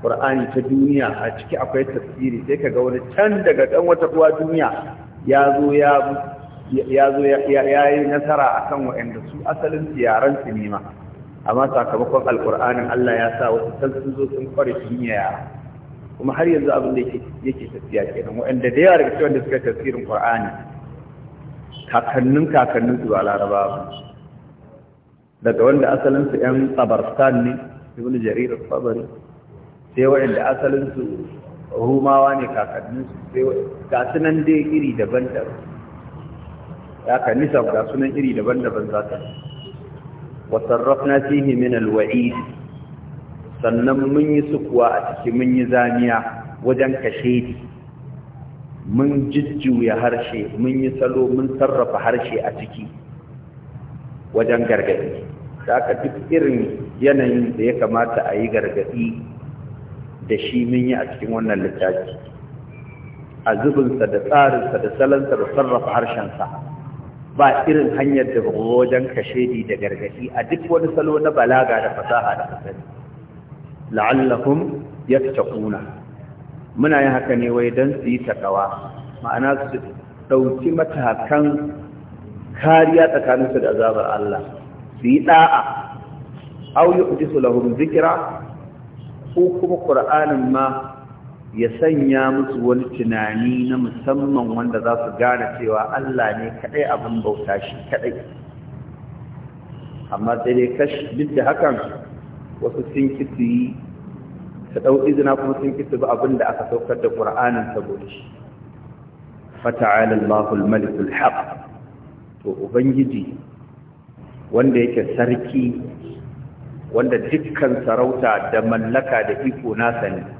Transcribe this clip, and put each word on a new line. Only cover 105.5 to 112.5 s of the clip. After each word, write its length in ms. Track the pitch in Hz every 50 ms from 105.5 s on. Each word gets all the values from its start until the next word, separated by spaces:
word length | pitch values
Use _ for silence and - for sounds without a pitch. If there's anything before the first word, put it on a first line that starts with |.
| 135 131
sun 160 | 139 139 -
ki 80 | - 139 -
su 80 | -
bi 80 | 120 -
abin 300 | - 120 113 - 131 131
da 80 | 117 113
aka 200 | - - - - -
saukar 300 | 117 117 - - 123 -
da 80 | - 113
Qur'anin 560 | 104 110 110 107 - 127 123 123 120 113 107 - -
saboda 340 | 107 101 98 101 - -
shi. 160 | - - - - - - - - - - - - - - - - - - - - - - - - - - - - - - - -
"Fata'ala 560 | 120 117 - 123 110 104 110 113 110 110 107
Allahul 480 | 104 101 107 107 107 - 107 101 95
Malikul 440 | 101 110 107 - - - - 98 95
Haq." 560 | - - - 131 - - - - - - - - - - - - - - - - - - - - - - -
To, 60 | 104